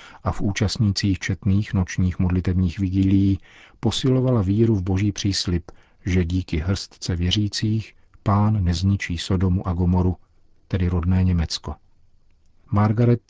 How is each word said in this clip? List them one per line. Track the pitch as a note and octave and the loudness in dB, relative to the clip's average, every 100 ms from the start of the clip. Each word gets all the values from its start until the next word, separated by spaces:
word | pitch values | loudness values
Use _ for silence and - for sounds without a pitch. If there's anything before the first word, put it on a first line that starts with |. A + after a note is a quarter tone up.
| - - | -20 -8
a | - | -6
v | - | -2
účastnících | G2+ - G2+ - G#2+ F#2+ G2+ F#2+ | -2 -2 -2 0 0 0 -2 -2
četných | - F#2+ G2 G2 G#2 | -4 -4 0 0 0
nočních | G2 F2+ - F#2 - | -2 -2 0 -2 0
modlitebních | F#2 F#2 F#2 F2+ F#2 F2+ | 0 0 0 0 0 -2
vigílií | F#2+ F#2+ F#2+ G2 G2 F#2+ - - - - | -2 0 2 4 2 0 -6 -20 -20 -6
posilovala | A2+ - C3 C3 B2+ A#2+ | -4 -2 0 0 2 0
víru | F#2 G#2 A2+ | 2 2 2
v | G#2 | 2
Boží | F#2 F#2+ G#2 | 0 0 0
příslib, | - G2+ - - F2 - - - _ G#2 | -2 -4 -2 -2 -4 -4 -20 -20 _ -2
že | F2+ | 0
díky | E2+ F2+ - E2 | 0 -2 -2 -4
hrstce | E2+ G2 - - - F2 | -2 -4 -6 -12 -6 -2
věřících | F2 G#2+ G#2 - A2 A2 - - _ - | 0 0 -2 -2 -2 -2 -4 -16 _ -6
Pán | - G2+ G#2+ A2 | 0 2 2 2
nezničí | F2 E2+ F#2+ G2 - E2+ | 0 2 2 0 -2 -6
Sodomu | - F#2+ F#2 F#2 F#2+ | -2 0 2 0 -2
a | |
Gomoru, | E2+ F2+ F#2 F2+ F2 - _ _ _ - | 0 2 2 2 -2 -10 _ _ _ -6
tedy | F2 F2+ | -2 0
rodné | F2 E2 F#2 | 0 0 2
Německo. | F#2 F2 D#2 - - D2 _ _ - _ _ _ _ _ - | 2 2 -2 -6 -10 -14 _ _ -20 _ _ _ _ _ -4
Margaret | G#2 G#2+ A2 A#2+ A#2+ | 0 2 2 2 2